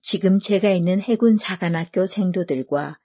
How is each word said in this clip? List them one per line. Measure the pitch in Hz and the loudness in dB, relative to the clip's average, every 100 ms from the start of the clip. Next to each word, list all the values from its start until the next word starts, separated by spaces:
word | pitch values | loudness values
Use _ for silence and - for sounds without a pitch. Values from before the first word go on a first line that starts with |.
지금 | - 196 196 196 | -4 0 2 2
제가 | - 196 202 | 2 0 2
있는 | 185 170 190 | 2 0 -2
해군 | 202 220 233 214 | -2 2 4 2
사관학교 | - 185 170 165 165 190 190 | 0 -4 -2 -2 -2 -2 -2
생도들과 | - 185 180 175 135 127 143 147 151 | -2 -2 -2 -4 -4 -2 -4 -4 -12